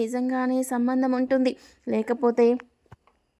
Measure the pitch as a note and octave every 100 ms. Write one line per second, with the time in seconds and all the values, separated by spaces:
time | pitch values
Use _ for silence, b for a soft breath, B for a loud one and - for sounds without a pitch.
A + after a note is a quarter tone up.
0 | A3+ B3 B3+ B3+ B3+ B3+ B3+ B3 A#3+ C4
1 | C4 B3+ B3+ C4 B3+ B3 b b - A3
2 | A3 B3 A#3+ A#3 A#3 B3 - _ _ -
3 | _ _ _